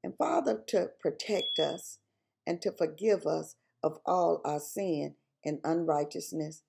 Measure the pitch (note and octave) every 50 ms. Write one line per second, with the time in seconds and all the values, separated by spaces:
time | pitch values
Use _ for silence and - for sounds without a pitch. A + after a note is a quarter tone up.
0 | - - - _ - G#2 - B2 - - - - - - - F#3+ - - - _
1 | - D#3+ D#3 - - - G#3 F#3+ - - - - D#3 D3 - F3+ - - - _
2 | _ _ _ _ _ _ _ _ _ - F3 F3 - G3+ F3+ - F3 D#3 D#3 -
3 | G3+ A3 G3+ F3 - D#3 D#3+ D#3+ D#3+ - - _ _ _ _ _ - D#3 D#3 -
4 | _ - F3 F#3 F3 E3+ E3+ - - D3+ D3 D3 D3+ - - G#3 G3+ F#3 E3 D3
5 | C#3+ D3+ - _ _ _ _ _ _ D3+ D3+ C#3 - D#3 E3 E3+ E3 D#3+ D3+ D3
6 | D3 D3 - - C#3 - - D#3+ D3+ D#3 D#3 - _